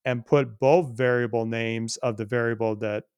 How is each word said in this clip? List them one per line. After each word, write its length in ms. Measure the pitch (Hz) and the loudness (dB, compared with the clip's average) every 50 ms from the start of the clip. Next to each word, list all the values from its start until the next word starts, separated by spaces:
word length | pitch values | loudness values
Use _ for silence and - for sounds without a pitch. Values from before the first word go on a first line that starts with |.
| - | -4
and 220 | 131 123 120 113 | -4 -4 -4 0
put 320 | - 151 143 135 120 110 - | 2 2 2 2 2 -4 0
both 380 | 131 135 156 180 170 131 113 | 4 6 6 6 4 0 -2
variable 500 | 113 127 123 123 120 120 110 113 117 113 | 0 2 2 2 2 0 0 -2 -2 -2
names 500 | 113 113 113 113 113 113 113 113 113 - - | -2 -2 -2 -2 -2 -2 -4 -4 -6 -6 -4
of 180 | - 123 110 | -4 -4 -2
the 80 | 110 110 | -2 -6
variable 520 | 104 123 120 117 117 113 110 113 110 107 | -4 -2 0 0 0 0 0 0 -2 -2
that 280 | 104 110 107 104 107 - _ _ | -2 -4 -4 -4 -6 -8 _ _